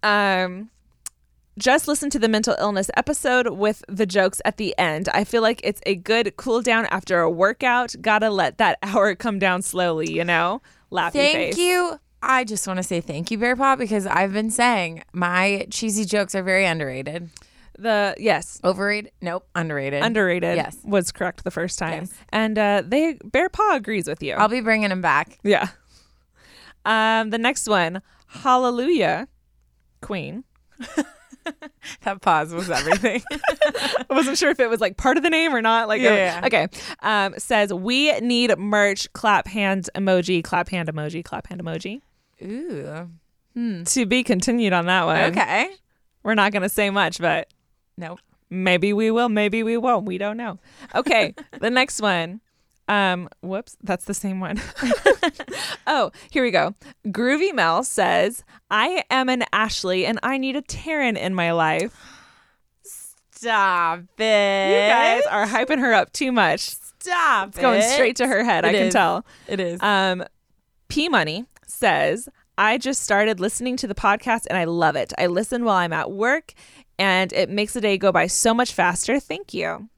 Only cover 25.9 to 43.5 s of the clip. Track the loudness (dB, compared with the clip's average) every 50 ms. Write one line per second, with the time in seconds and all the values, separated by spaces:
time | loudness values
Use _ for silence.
25.9 | _ -20 _ _ _ _ _ _ _ _ _ -20 -20 -20 -20 -20 -20 _ _ 0
26.9 | 2 2 4 2 2 2 0 -2 -4 0 0 0 0 -2 -2 0 2 2 2 0
27.9 | -2 -6 _ _ _ _ _ _ -20 -4 2 4 4 4 4 2 0 0 0 2
28.9 | 2 2 4 2 2 -2 -4 -10 _ _ _ _ _ _ _ _ _ _ _ _
29.9 | _ _ -10 -8 -8 -8 -6 -8 -12 -14 -14 _ _ _ _ _ _ _ -18 -6
30.9 | -4 -4 -4 -6 -10 -20 _ _ -20 _ _ -14 -12 _ -18 -20 _ _ -18 -18
31.9 | -18 -8 -6 -6 -6 -2 2 2 2 2 2 -2 -4 -6 -4 -2 -2 -2 0 0
32.9 | 0 2 2 0 -2 -2 -6 -6 -10 -4 -2 -2 0 2 0 0 0 -2 -4 -2
33.9 | -2 -4 -4 _ 0 2 2 2 0 2 2 2 2 2 2 0 2 0 0 -2
34.9 | -2 0 0 2 2 2 2 2 2 2 2 2 0 2 2 4 2 2 2 2
35.9 | 0 2 4 4 4 4 4 2 0 0 0 2 2 2 0 0 -6 -12 -14 -14
36.9 | -14 _ -2 0 2 2 0 0 -4 -8 -4 0 2 2 2 0 -2 -4 -2 0
37.9 | 0 2 2 2 2 2 0 0 2 2 4 2 2 0 2 0 2 4 4 4
38.9 | 2 -2 -6 -10 _ -2 0 2 2 2 0 -2 -4 -2 0 0 0 -2 -4 -6
39.9 | -6 -2 0 2 2 2 2 2 -2 -2 -2 -2 -2 -2 -2 -2 -4 -6 -4 -4
40.9 | -6 -6 -8 -6 -8 -10 -10 -10 -10 -12 -10 -12 -14 -10 -8 -8 -8 -8 -8 -10
41.9 | -12 -12 _ _ _ _ _ _ _ _ -14 -12 -10 -10 -10 -10 -10 -10 -10 -10
42.9 | -12 -12 -14 -16 -18 -20 _ _ _ _ _ _